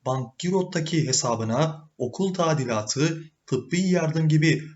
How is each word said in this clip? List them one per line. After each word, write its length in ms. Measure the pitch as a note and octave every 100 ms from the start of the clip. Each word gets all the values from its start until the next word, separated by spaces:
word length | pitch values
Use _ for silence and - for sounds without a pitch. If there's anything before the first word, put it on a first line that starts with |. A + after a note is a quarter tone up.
| C3+
Bankgirot'taki 1000 | C3 A#2+ - F3 F#3+ F3+ E3+ D#3 E3 D3
hesabına 840 | B2+ B2 A#2 A2 A#2+ D#3+ - - -
okul 360 | A#2+ - F#3+
tadilatı, 920 | F3+ E3 D3+ B2 A2 G#2+ C3 D#3+ D#3+ - _ -
tıbbi 340 | G3 - F3
yardım 480 | F#3+ F3 D#3+ D#3+ D#3
gibi 340 | D#3 E3 C3 -